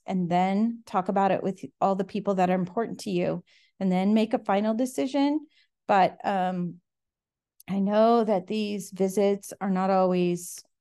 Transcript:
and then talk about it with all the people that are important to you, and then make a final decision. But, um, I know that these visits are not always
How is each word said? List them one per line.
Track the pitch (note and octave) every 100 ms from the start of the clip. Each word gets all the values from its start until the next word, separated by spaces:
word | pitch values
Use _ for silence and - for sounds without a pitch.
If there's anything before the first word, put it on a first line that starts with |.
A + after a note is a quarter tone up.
and | - F#3+ E3+
then | F3 F#3 G3 A3+ A#3
talk | - G3 F3+
about | G3 G3
it | F#3
with | F#3+ F#3+ - -
all | G3
the | G3
people | F#3+ G#3 G3+
that | F#3+ F3+
are |
important | F#3 F3+ - A3+ -
to | G#3+
you, | F3 D#3+ E3+ - _ _ -
and | F#3+
then | F3+ G3
make | A3 A3
a | B3
final | B3+ G3 G#3+
decision. | A3 B3+ C#4 C4+ C#4 C#4+ D4+ D4 _ _ _ -
But, | G3+ F3+ -
um, | - G3 F#3 F3+ F3 F3 _ _ _ _ _ _ _ _ -
I | G3
know | G3 G#3+ A3+ A#3
that | A3 F#3+ F#3
these | G#3+ G#3 G#3 F3+
visits | F#3 F#3+ G3+ G3+ G3+ - -
are | G3
not | F#3 F#3+
always | F#3+ F#3 F3+ F3 F3 F3 - - _